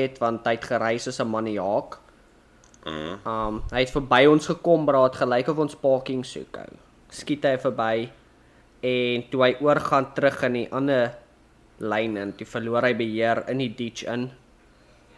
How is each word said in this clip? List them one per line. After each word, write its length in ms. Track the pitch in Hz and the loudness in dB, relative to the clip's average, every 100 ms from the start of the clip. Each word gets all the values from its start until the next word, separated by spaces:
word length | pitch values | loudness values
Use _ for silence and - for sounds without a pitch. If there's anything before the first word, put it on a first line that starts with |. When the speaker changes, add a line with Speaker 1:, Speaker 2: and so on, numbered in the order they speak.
Speaker 1:
het, 160 | 131 - | 0 0
want 260 | 117 113 120 | -2 0 -2
hy 40 | |
het 120 | 117 | -2
gery 340 | - 117 113 120 | -2 -2 0 -2
soos 200 | 127 123 | -4 -4
'n 60 | 120 | -2
maniak. 680 | 110 110 104 92 113 - - - _ _ _ _ _ - _ | -2 -2 -2 0 -2 -4 -14 -20 _ _ _ _ _ -20 _
Speaker 2:
Mhm. 420 | 78 78 78 98 104 | -12 -10 -8 -8 -6
Speaker 1:
Um, 340 | 110 107 110 - | -4 -4 -4 -4
hy 80 | 123 | -2
het 100 | 131 | -2
verby 360 | 147 127 127 143 | -2 2 6 8
ons 200 | 151 151 | 6 2
gekom, 380 | 170 175 165 147 | -2 2 4 4
bra, 160 | 139 | 4
het 100 | 131 - | 4 2
gelyk 320 | 131 123 139 | 0 0 0
of 100 | 156 | 0
ons 160 | 147 | -2
parking 500 | - 139 131 131 131 123 | 0 0 0 0 -6 -6
soek, 300 | - 65 - | -12 -14 -14
ou. 100 | - - - _ _ | -16 -18 -20 _ _
Skiet 320 | - - 147 | -16 -6 -2
hy 120 | 143 127 | 0 2
verby, 520 | 135 123 113 113 127 - _ _ _ _ _ _ | 0 0 0 0 -2 -10 _ _ _ _ _ _
en 420 | 127 123 123 120 120 | -2 0 0 -2 -2
toe 120 | 135 | 2
hy 140 | 127 127 | 2 4
oorgaan 540 | 147 147 - 143 135 | 2 2 2 2 0
terug 280 | - 139 139 | 0 0 2
in 100 | 131 | 0
die 160 | 123 113 | 0 -2
ander 420 | 127 139 135 120 - - _ _ _ _ _ | -2 2 2 2 -2 -18 _ _ _ _ _
lyn 380 | 110 107 113 104 | -4 -2 -2 -4
in, 160 | 101 98 | -6 -8
toe 100 | 110 | -10
verloor 360 | 120 113 120 | -8 -2 0
hy 120 | 123 | 2
beheer 500 | 113 117 110 113 113 - | 2 -2 0 0 0 -2
in 100 | 131 | -4
die 160 | 127 110 | -4 -4
ditch 280 | 117 - | -8 -8
in. 260 | - 120 127 - _ _ _ _ _ _ _ | -6 -6 -6 -10 _ _ _ _ _ _ _